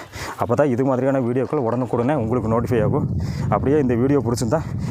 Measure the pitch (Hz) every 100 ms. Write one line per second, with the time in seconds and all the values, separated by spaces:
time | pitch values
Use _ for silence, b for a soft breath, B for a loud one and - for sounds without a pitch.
0 | B B B B - 117 147 117 135 123
1 | 131 135 120 123 123 151 113 117 123 120
2 | 120 151 110 123 110 113 117 120 107 139
3 | - - B B B 104 131 151 127 117
4 | 135 143 113 117 117 156 - B B